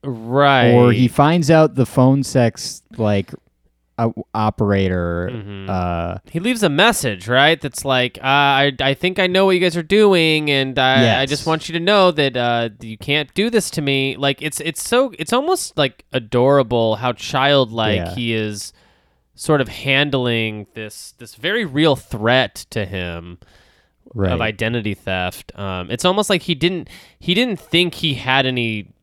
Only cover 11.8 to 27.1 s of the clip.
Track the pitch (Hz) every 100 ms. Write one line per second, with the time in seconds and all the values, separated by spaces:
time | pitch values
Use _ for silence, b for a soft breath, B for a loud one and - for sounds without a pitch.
11.8 | 170 208 185 151 139 123 120 120 117 104
12.8 | 113 110 - 147 143 - 220 226 - -
13.8 | 143 135 135 127 139 139 151 - 160 -
14.8 | - 240 262 - 165 247 302 370 - -
15.8 | 135 - _ 131 110 123 127 143 117 120
16.8 | 113 104 127 117 - 139 139 143 123 113
17.8 | 110 104 87 90 117 110 107 101 - _
18.8 | _ _ _ _ _ - - 147 127 -
19.8 | 135 135 147 135 123 117 110 107 101 -
20.8 | 107 - - _ 117 - 165 220 190 135
21.8 | 160 131 - 110 110 127 110 - - -
22.8 | 101 95 87 85 85 90 b b b b
23.8 | b b - 110 95 82 110 101 113 120
24.8 | 104 95 - 92 90 - - - 101 92
25.8 | 90 - 180 196 202 185 - 151 165 180
26.8 | - B B